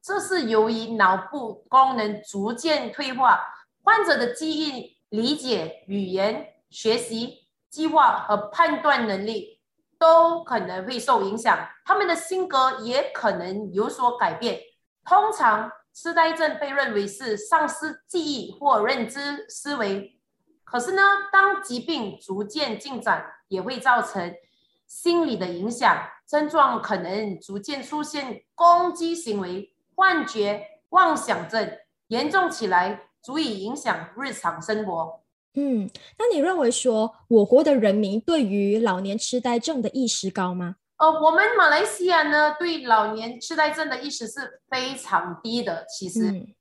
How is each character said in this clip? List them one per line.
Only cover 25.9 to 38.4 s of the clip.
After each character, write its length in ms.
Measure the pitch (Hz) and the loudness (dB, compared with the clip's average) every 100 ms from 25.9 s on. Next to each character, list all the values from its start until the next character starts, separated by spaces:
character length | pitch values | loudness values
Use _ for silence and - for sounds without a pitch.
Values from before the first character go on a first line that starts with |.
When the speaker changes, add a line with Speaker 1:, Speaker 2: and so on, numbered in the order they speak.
| 165 - - _ | 2 -2 -16 _
Speaker 1:
症 220 | 294 294 | -2 0
状 320 | 311 269 233 | 4 4 2
可 160 | - 196 | -2 -4
能 420 | 175 202 214 170 | -4 -6 -6 -8
逐 200 | - 202 | -10 -12
渐 240 | 202 277 | -8 -10
出 200 | 262 302 | -6 -8
现 420 | 294 294 262 214 _ | -6 -8 -8 -12 _
攻 400 | - 339 349 349 | 4 6 6 2
击 200 | 339 330 | -2 -6
行 280 | 339 - 202 | -6 -4 -4
为、 320 | 180 185 202 _ _ - | -4 -8 -10 _ _ 2
幻 300 | 381 349 240 | 2 2 -2
觉、 360 | 226 202 208 - _ _ | -2 -2 -2 -8 _ _
妄 240 | 349 349 | 4 4
想 320 | 311 - 190 170 | 2 -2 -4 -2
症， 240 | 220 196 - _ _ _ | -4 -4 -8 _ _ _
严 240 | 226 294 | -4 0
重 200 | 381 359 | 2 0
起 180 | - 208 | -2 0
来 340 | 180 185 208 - _ | 2 2 -4 -14 _
足 180 | - 277 | -8 -4
以 240 | 285 196 | -4 -4
影 140 | 196 294 | -8 -6
响 320 | 247 170 165 208 | -4 -4 -6 -10
日 160 | 269 | -10
常 300 | 220 170 165 | -4 -4 -4
生 200 | 160 214 202 | -4 -4 -4
活。 340 | 165 160 - _ _ _ | -6 -6 -10 _ _ _
Speaker 2:
嗯， 380 | - 285 240 190 - - _ | -4 -2 -2 -4 -10 -20 _
那 60 | 466 | 0
你 60 | 349 | 2
认 180 | 311 370 | 0 2
为 140 | 247 | 0
说 440 | 247 254 220 220 - _ | 0 0 0 -2 -4 _
我 160 | 226 | 4
国 180 | 202 254 | 8 6
的 120 | 311 | 6
人 200 | 269 208 | 4 4
民 240 | 202 202 208 | 2 0 -2
对 240 | 269 330 | 0 0